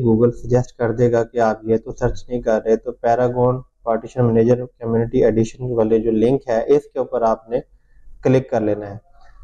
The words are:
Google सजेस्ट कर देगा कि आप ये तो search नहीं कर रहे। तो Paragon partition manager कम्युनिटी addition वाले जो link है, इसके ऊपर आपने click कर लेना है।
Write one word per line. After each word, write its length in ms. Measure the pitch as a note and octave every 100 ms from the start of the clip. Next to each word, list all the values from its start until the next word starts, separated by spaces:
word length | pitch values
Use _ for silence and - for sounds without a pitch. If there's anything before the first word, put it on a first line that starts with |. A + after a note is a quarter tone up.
Google 300 | A#2+ A2 A#2+
सजेस्ट 420 | - A#2 B2 B2 -
कर 140 | A#2
देगा 280 | A2+ A#2+ A#2
कि 140 | A2+ A#2+
आप 200 | A2+ G#2+
ये 140 | A2 A2+
तो 140 | B2+
search 300 | - A#2+ - -
नहीं 100 | B2
कर 200 | A#2 A2
रहे। 140 | A2 A2+
तो 200 | B2 A#2 A#2+
Paragon 560 | A#2 B2 B2 B2 B2+ - _
partition 380 | A#2 A2 A#2 B2+
manager 320 | A#2+ A2+ A2+ B2
कम्युनिटी 640 | B2 _ A2+ A2+ A#2 B2+
addition 480 | A#2+ G#2+ A2+ - B2
वाले 240 | A#2 A2 A2+
जो 120 | A2+
link 280 | A2 A2+ C3+ -
है, 140 | A2+ A#2
इसके 340 | C#3+ - C3+
ऊपर 220 | B2 B2
आपने 380 | A2+ A2 A2+ B2 - _ _ - - -
click 260 | C3+ C3 B2+
कर 120 | A#2
लेना 240 | G#2+ G#2 G#2
है। 140 | G2+ - _ - -